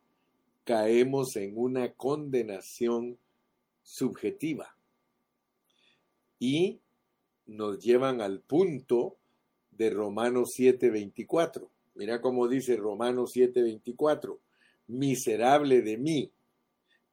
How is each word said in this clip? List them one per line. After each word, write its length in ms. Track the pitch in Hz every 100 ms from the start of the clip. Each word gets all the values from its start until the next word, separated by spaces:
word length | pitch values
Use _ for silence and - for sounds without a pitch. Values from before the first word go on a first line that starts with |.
| _ _ _ _ _ _
caemos 720 | - 113 107 117 131 135 135 113
en 220 | 98 107
una 360 | 127 127 123
condenación 1200 | - 127 151 147 127 110 95 - - 120 117 120 123 _ _ _ _ _ _
subjetiva 960 | _ - 127 95 107 95 156 123 - _ _ _ _ _ _ _ _ _ _ _ _ _ _ _ _ -
y 400 | 120 147 196 226 _ _ _ _ _ _ -
nos 340 | 107 107 95
llevan 420 | 104 123 135 123
al 180 | 101 98
punto 800 | - 147 190 131 - 120 175 - _ _ _ _ _
de 180 | - 110
Romanos 640 | 98 104 101 120 123 120
siete 360 | - 127 127 123
veinticuatro. 800 | 107 101 - 104 165 165 127 - _ _ -
Mira 260 | 101 117
cómo 260 | 127 127 120
dice 300 | 131 127 113
Romanos 540 | 104 101 120 123 117
siete 280 | 123 123 123
veinticuatro: 800 | 117 110 - 120 151 147 101 - _ _ _ _ -
"Miserable 920 | 123 139 123 - 107 123 147 143 127
de 160 | 107 107
mí, 340 | 147 151 - _ _ _ _ _ _ _ _